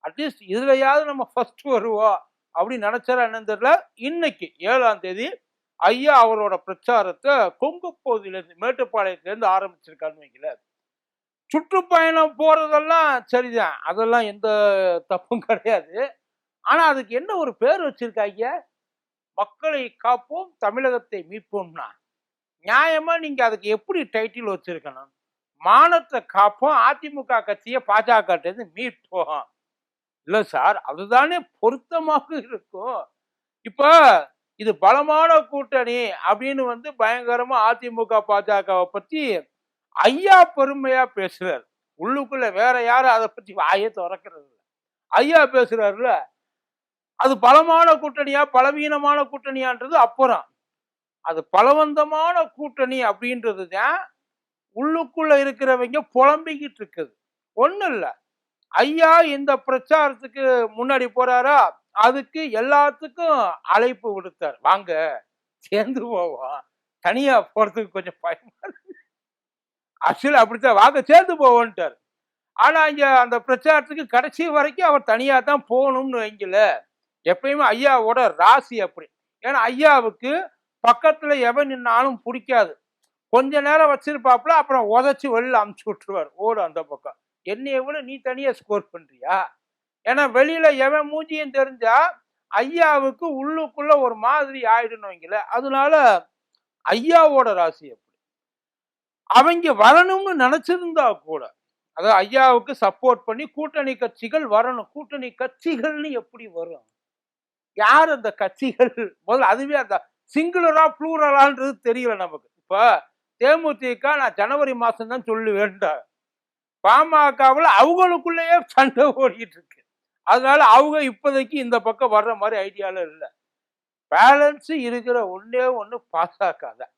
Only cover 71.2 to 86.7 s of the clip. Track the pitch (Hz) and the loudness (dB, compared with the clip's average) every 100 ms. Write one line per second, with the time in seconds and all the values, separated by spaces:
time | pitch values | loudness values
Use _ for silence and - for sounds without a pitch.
71.2 | 370 330 269 240 233 190 160 - _ _ | 6 2 4 4 2 -6 -8 -8 _ _
72.2 | _ _ _ - 247 320 311 294 277 262 | _ _ _ 0 2 4 0 0 2 4
73.2 | 247 233 240 254 311 302 302 302 262 240 | 2 -2 -2 -2 2 2 0 -14 -2 -2
74.2 | 277 - 330 294 294 285 349 285 277 226 | -2 -6 -2 -2 -2 0 0 2 0 -2
75.2 | 269 269 254 269 - 247 269 262 269 247 | 2 0 0 -4 -2 -2 0 -2 -6 -6
76.2 | 214 214 196 196 208 127 _ _ _ _ | -8 -10 -4 0 2 0 _ _ _ _
77.2 | 160 - 269 294 254 226 277 262 220 240 | -4 -2 -2 0 0 2 2 2 2 2
78.2 | 233 156 185 269 - 233 185 - 156 _ | 0 4 6 4 2 -8 -8 -8 -20 _
79.2 | _ _ 240 277 226 254 302 277 226 - | _ _ -4 -2 -2 2 4 4 2 -8
80.2 | 247 320 381 _ _ _ 233 240 320 311 | -6 -6 -8 _ _ _ 0 2 2 0
81.2 | 302 285 240 247 285 262 247 233 269 247 | -2 0 0 0 -4 -4 0 0 0 -4
82.2 | - 240 202 247 185 147 _ _ _ _ | -10 -12 -2 0 0 -4 _ _ _ _
83.2 | _ 233 269 294 285 311 311 277 - 294 | _ 0 0 -2 2 2 2 0 -4 -2
84.2 | 247 247 294 320 285 262 208 226 269 277 | 2 2 4 2 2 -2 2 2 2 -2
85.2 | 277 226 254 240 208 - - - - 190 | -2 -4 0 -2 -2 -8 -12 -12 -8 -8
86.2 | 147 175 214 220 170 | -8 -6 -4 -4 -6